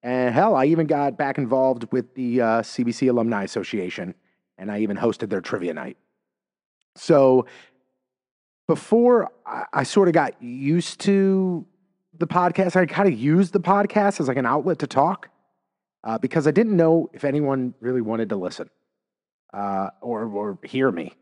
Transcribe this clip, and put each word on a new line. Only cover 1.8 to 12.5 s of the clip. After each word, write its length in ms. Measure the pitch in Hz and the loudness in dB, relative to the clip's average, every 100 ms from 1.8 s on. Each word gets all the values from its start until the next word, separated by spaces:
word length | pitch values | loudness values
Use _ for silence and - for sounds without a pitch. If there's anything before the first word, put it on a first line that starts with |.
| 113 | -2
with 240 | 127 123 | -4 -4
the, 260 | - 123 123 | -6 -2 0
uh, 220 | 113 113 | 2 0
C 220 | 110 - | -2 -4
B 80 | 120 | -4
C 160 | 113 131 | 0 2
Alumni 340 | 120 117 107 | 2 0 -2
Association, 720 | 98 - 90 104 90 - 90 - _ _ _ _ | -4 -6 -6 -6 -6 -8 -10 -12 _ _ _ _
and 140 | 98 | -8
I 80 | 104 | -4
even 180 | 107 98 | -4 0
hosted 320 | 117 107 110 | -2 -2 -6
their 120 | 98 | -6
trivia 340 | - 107 87 | -6 -6 -6
night. 220 | 78 - - _ _ _ _ _ _ _ _ _ | -8 -12 -16 _ _ _ _ _ _ _ _ _
So 520 | - - 151 135 127 120 - - _ _ _ _ _ _ _ _ _ - | -20 2 4 6 4 2 -10 -20 _ _ _ _ _ _ _ _ _ -4
before 640 | 156 - 220 240 240 - _ | -2 2 4 6 4 2 _
I, 200 | - - - | -14 -12 -6
I 100 | - | -4
sorta 300 | 131 - 190 | 0 4 4
got 280 | 165 135 - | 4 0 -4
used 600 | 120 123 139 170 165 - | -12 -6 0 0 -2 -4
to 680 | - 196 196 190 185 175 - _ _ _ _ 165 | 0 2 4 2 0 -4 -8 _ _ _ _ -6
the 120 | 170 | -2
podcast, 480 | 180 180 | 0 0